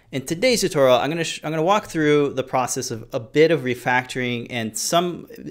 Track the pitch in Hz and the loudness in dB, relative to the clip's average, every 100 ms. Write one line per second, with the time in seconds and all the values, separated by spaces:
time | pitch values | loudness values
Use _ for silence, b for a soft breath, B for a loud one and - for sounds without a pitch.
0 | b 135 - 170 254 - 185 151 131 120 | b -8 -6 0 2 2 0 4 6 6
1 | 139 165 160 - 151 160 165 208 - 160 | 4 -2 -4 -6 -6 0 2 0 0 0
2 | 151 147 143 127 127 131 123 131 - 113 | 2 4 2 -2 -2 -2 -2 -4 -6 -8
3 | 120 135 113 147 160 156 127 120 135 127 | -8 -10 -2 4 4 4 -2 -4 0 0
4 | 123 131 123 120 - 123 110 - - 170 | -2 -4 -4 -6 -6 -6 -6 -6 -2 0
5 | 180 - - - - | 0 -6 -14 -18 -12